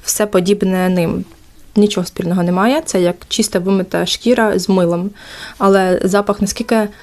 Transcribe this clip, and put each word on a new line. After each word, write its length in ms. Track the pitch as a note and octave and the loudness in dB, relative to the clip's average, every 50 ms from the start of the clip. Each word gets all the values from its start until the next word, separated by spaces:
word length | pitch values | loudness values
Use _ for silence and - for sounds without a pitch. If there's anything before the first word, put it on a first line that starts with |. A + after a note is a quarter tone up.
| - | -6
все 220 | - - - G#3+ | -6 -2 -2 -2
подібне 640 | G#3 - F#3 F3+ F#3 G#3 G3+ G3 F#3+ F#3 F#3 F#3 F#3 | 2 2 0 2 2 0 0 0 -2 0 0 0 0
ним. 360 | F#3 F3+ E3 D#3+ - F3+ F#3+ - - - - - - - - - - | 2 0 0 0 -2 -6 -8 -10 -16 -20 -20 -20 -20 -20 -20 -4 2
Нічого 320 | G#3 G#3 G#3 G#3 F#3+ F3+ | 2 2 2 2 -2 -6
спільного 360 | - - - F#3 E3+ F3 F#3 F3 | -6 -6 -6 -4 -2 0 0 0
немає, 380 | F3 F3+ F#3 G3 A#3 C4+ D#4+ D#4+ | 0 0 2 2 2 2 0 -2
це 160 | - - F#3+ | -2 0 0
як 140 | F3+ F3 F3 F3 - | 0 0 -2 -4 -10
чиста 320 | - - - G#3+ - - F#3+ | -8 -4 -2 -2 -2 -2 -4
вимита 460 | F3 F#3+ G3 F#3+ F3+ F3+ - E3+ F3+ | 0 0 0 0 0 -2 -2 -4 -2
шкіра 540 | F3 - - - A#3 B3 A#3 A3+ G#3+ G3 F#3 | -2 -4 -2 0 0 2 2 2 0 0 -2
з 100 | F#3 - | 0 2
милом. 400 | F#3+ F#3 F3+ E3+ F3 F3 F3+ G3+ G3+ - - - - - - - - | 2 2 2 2 0 -2 -4 -6 -10 -12 -20 -20 -18 -18 -18 -18 -6
Але 420 | - G3 G3 G3 F#3+ F#3+ F#3 F#3 - - | 0 2 4 4 4 4 2 0 0 0
запах 380 | F#3+ F#3 G3+ G3+ G3+ G3+ - | 2 0 2 0 0 -2 -2
наскільки 460 | G3+ G3+ - - A3+ - A#3 A3 G#3 G#3 - - | -2 -4 -4 -8 -4 0 0 0 0 -2 -6 -16